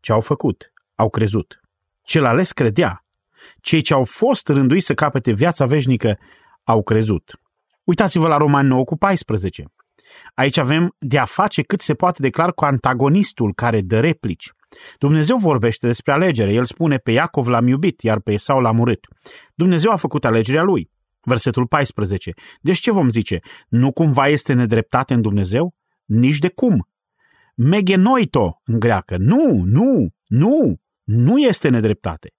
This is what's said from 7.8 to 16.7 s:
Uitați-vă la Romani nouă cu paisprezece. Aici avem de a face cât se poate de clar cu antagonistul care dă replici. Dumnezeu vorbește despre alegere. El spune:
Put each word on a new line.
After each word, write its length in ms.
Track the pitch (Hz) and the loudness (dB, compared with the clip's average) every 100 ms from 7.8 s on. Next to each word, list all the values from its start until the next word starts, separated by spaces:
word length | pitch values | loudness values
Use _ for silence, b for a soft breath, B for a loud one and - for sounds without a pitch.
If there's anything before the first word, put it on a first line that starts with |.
Uitați-vă 440 | - 175 202 170 160 | -4 0 0 2 2
la 80 | 147 | 2
Romani 320 | 151 143 139 | 2 2 2
nouă 160 | 127 | 2
cu 120 | 127 156 | 0 -2
paisprezece. 680 | 202 190 - 107 92 - - _ _ _ B B B | -2 -2 -4 -4 -4 -10 -20 _ _ _ B B B
Aici 240 | - 135 151 | -2 -2 0
avem 360 | 131 156 175 - | 0 0 0 -4
de 200 | 139 139 | -4 -2
a 60 | |
face 380 | 123 - 202 - | -2 -2 -4 -2
cât 180 | - 196 | -4 -4
se 140 | - | -4
poate 280 | 156 180 170 | -2 -2 0
de 80 | 135 | -4
clar 220 | - 170 | -2 -2
cu 120 | - | 0
antagonistul 920 | 147 139 131 127 139 175 202 - 113 | 0 0 0 0 2 2 0 -2 -4
care 260 | 95 120 113 | -2 -2 -2
dă 200 | 95 110 | 0 0
replici. 520 | 131 160 110 87 - _ B B B B | 0 -2 -6 -8 -12 _ B B B B
Dumnezeu 380 | 143 156 156 247 | 0 0 2 0
vorbește 500 | 185 131 117 110 120 | 0 0 0 -2 -4
despre 260 | 120 - | -2 -2
alegere. 400 | 143 185 127 101 | 0 0 0 0
El 120 | 107 | 0
spune: 320 | 123 | -2